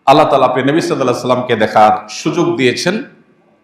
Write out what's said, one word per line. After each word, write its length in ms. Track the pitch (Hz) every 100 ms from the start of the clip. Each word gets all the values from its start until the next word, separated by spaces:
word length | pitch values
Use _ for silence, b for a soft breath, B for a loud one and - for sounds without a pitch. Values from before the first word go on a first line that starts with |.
| -
আল্লাহ 220 | 143 147
তাআলা 200 | 143 127
প্রিয় 180 | 127 131
নবী 140 | 160
সাল্লাল্লাহু 300 | 170 147 131
আলাইহি 180 | 120 123
সাল্লামকে 280 | 123 123 113
দেখার 520 | 107 110 107 - -
সুযোগ 480 | - 165 170 156 117
দিয়েছেন 480 | 127 110 180 214 - _ _ _ _ _